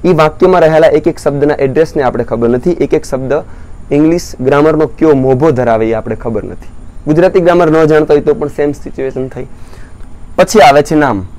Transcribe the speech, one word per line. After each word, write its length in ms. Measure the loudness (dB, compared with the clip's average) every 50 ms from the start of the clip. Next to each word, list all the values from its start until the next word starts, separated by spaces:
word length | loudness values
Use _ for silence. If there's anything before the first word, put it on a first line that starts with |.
| 2
એ 80 | 2 2
વાક્યમાં 480 | 4 2 0 2 2 2 2 4 4
રહેલા 260 | 4 4 4 4 4
એક 200 | 4 2 2 0
એક 120 | 0 -4 -2
શબ્દના 340 | -4 -4 -2 -2 -2 -2 -2
એડ્રેસને 500 | -2 -2 -2 0 0 0 0 -2 -2 -2
આપણે 200 | -2 -2 -4 -4
ખબર 260 | -4 -4 -2 0 0
નથી, 220 | 0 0 0 -2
એક 220 | -2 -2 -2 -2 -2
એક 120 | -4 -2
શબ્દ 280 | -4 -6 -6 -4 -2 -4 -4 -4 -8 -16 -16 -16 -16 -16 -16 -8 -2
ઇંગ્લિશ 400 | 0 2 2 2 2 0 -4 -8 -10 -4
ગ્રામરનો 440 | -2 0 2 4 4 2 2 2 0
કયો 280 | -2 0 0 2 2 4
મોભો 360 | 4 4 2 2 2 2 2
ધરાવે 380 | 2 2 0 0 0 0 0 -2
એ 40 | -2
આપણે 220 | -4 -4 -6 -8
ખબર 280 | -6 -6 -6 -6 -6 -6
નથી. 240 | -8 -14 -14 -16 -16 -16 -16 -16 -16 -16 -10 -2
ગુજરાતી 320 | 0 2 4 2 4 2 2
grammar 320 | 2 4 4 4 4 4
ન 140 | 4 4 4
જાણતા 280 | 4 4 2 4 2 2
હોય 80 | 2
તો 120 | 2 0 -2
પણ 140 | -2 -4
same 240 | -8 -4 -4 -4 -4
situation 560 | -4 -6 -12 -14 -10 -8 -8 -6 -6 -6 -8
થઈ. 200 | -8 -10 -12 -14 -14 -14 -18 -16 -18 -16 -18 -18 -18 -16 -16 -14 -16 -14 -16 -14 -8 0
પછી 240 | 0 0 4 6 6
આવે 220 | 6 6 6 4
છે 140 | 2 2 2
નામ. 300 | 2 2 2 0 -4 -6 -10 -14